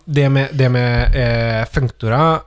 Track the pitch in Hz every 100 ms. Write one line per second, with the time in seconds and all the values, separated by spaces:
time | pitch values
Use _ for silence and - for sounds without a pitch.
0 | - 143 139 139 139 147 127 123 123 120
1 | 123 139 120 117 113 110 113 - 127 -
2 | 113 123 160 160